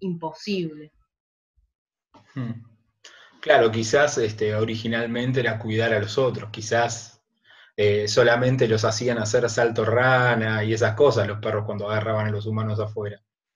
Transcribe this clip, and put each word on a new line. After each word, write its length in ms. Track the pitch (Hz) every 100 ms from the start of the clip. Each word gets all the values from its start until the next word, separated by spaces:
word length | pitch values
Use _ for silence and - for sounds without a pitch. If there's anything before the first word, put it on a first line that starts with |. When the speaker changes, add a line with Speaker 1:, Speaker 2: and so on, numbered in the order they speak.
Speaker 1:
imposible. 920 | 190 170 160 - 208 190 165 151 151 _ _ _ _ _ _ _ _ _ _ _ _ _ _
Speaker 2:
Hmm. 180 | 135 120 113 - _ _ _ - - - _
Claro, 300 | 113 120 113
quizás, 440 | 113 110 120 - 135
este, 360 | 110 104 107
originalmente 880 | 107 113 110 113 113 117 120 123 127
era 180 | 117 110
cuidar 340 | 110 110 113
a 60 | 107
los 180 | 98 -
otros, 320 | 127 101 107
quizás, 680 | - 107 117 117 - - _ _ _ _ - - -
eh, 300 | 104 104 104
solamente 600 | 131 120 120 127 131 117
los 160 | 107
hacían 340 | 113 110 123 117
hacer 300 | 104 123 117
salto 340 | 117 117 113
rana 760 | 110 117 131 127 123 117 110 107
y 100 | 107
esas 220 | 110 110
cosas 320 | 110 143 113 98
los 120 | 104
perros 240 | 110 107
cuando 260 | 104 101 101
agarraban 360 | 107 110 107 107
a 20 |
los 160 | 104 110
humanos 320 | 110 110 104
afuera. 420 | 104 110 104 101 _ _ _